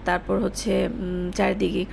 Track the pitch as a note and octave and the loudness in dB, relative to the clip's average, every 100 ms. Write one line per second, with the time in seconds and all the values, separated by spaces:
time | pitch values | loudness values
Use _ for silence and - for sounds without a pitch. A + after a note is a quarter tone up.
0 | F#3 F3+ - G3 G3 - A3 G3 E3 - | 0 0 2 0 0 -2 0 2 2 -2
1 | F#3 F3+ F3+ F#3 G3 F#3+ F#3+ G3+ F#3 | -4 -2 -2 0 0 2 0 0 -2